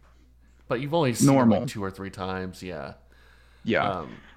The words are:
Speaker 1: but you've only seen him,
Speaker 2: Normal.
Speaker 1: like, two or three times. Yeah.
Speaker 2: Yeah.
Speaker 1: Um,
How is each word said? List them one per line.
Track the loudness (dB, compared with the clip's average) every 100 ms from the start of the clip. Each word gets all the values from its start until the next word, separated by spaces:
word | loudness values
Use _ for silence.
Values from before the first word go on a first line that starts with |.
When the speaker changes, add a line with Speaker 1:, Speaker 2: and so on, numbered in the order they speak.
| _ _ _ _ _ _ -8
Speaker 1:
but | -6
you've | -2
only | 0 0
seen | 4 4
him, | 6
Speaker 2:
Normal. | 6 4
Speaker 1:
like, | 0
two | -6
or | -8
three | -8 -12
times. | -8 -6 -6 -8 -10
Yeah. | -12 -10 -12 -14 _ _ -20 -20 -20 -12
Speaker 2:
Yeah. | -2 0 2
Speaker 1:
Um, | -2 -8 -14 -20